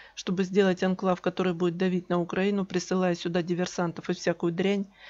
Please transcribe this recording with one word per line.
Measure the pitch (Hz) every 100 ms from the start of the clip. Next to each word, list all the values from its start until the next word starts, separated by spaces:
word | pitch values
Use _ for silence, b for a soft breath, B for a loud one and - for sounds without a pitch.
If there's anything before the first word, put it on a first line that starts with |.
| B
чтобы | - - 185
сделать | 185 190 196 180
анклав, | 190 185 190 180
который | - 180 185
будет | 170 180 170
давить | 185 180 -
на | 175
Украину, | 175 - 190 202
присылая | 190 175 - 185 185
сюда | 170 175 175
диверсантов | 170 175 180 - 175 165 -
и |
всякую | 180 - 170 175
дрянь? | 170 190 202 196 B B